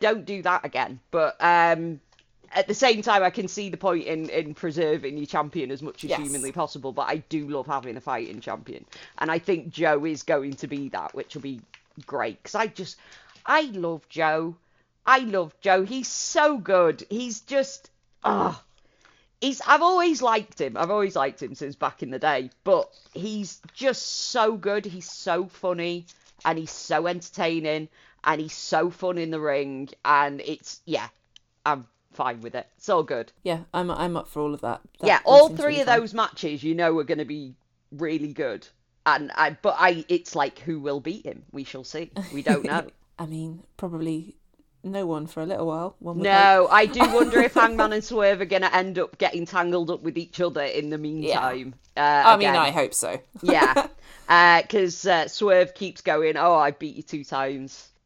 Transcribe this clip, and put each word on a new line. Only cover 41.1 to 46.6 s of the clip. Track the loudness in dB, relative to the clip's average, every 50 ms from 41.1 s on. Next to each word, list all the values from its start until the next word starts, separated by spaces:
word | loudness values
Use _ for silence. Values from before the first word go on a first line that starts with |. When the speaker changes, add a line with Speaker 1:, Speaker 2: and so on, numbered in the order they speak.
| -10 -10 -10
Speaker 1:
him? | -14 -14 -14 -16 _
We | -14 -14 -14
shall | -14 -14 -16 -14
see. | -12 -12 -12 -12 -12 -12 -12 -12 -10
We | -8 -4
don't | -2 0 0 0 -2
know. | -4 -4 -4 -6 -8 -14 _
Speaker 2:
<laughs> | _ _ _ -14
I | -12
mean, | -10 -10 -10 -10 -12 -12 -16 -20 _ _
probably | -12 -10 -8 -8 -6 -6 -4 -6 -6 -8 -12 -18 _ _ _ _ _ _ _ _ _ -12
no | -8 -6 -4 -4
one | -4 -4 -6 -8
for | -8 -8 -8
a | -6
little | -6 -4 -4 -4
while. | -4 -4 -6 -6 -8 -10 -12
One | -12 -8 -6 -2
would | 2
Speaker 1:
No, | 4 6 8 8 10 8 8